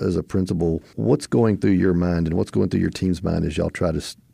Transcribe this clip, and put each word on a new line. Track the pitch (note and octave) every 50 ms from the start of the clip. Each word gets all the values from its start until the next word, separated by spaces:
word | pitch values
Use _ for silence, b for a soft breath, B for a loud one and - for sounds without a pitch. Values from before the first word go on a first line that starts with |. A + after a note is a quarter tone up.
| G2
as | G2 F2+
a | E2+ E2
principal, | - - G2 F#2+ F#2 G2+ E2+ E2+ E2 D#2+ D#2+ B B B
what's | - A2 A2 C3 D3 -
going | - - A#2+ A#2 A2+ G#2 F#2
through | - G#2+
your | G2 F#2 F2+ F#2+ F2+
mind | F2 F2+ F2+ F2 E2+ E2+
and | D#2 D#2+
what's | F2 G2+ -
going | - G#2 G2+ F#2+
through | G2 F#2+
your | F2+ F2
team's | - - - F#2 F2+ E2 F#2
mind | E2+ E2+ E2+ E2
as | D#2+ D#2
y'all | E2 E2+ E2
try | - - - F2
to | D#2+ D#2
s-, | - - - - _ _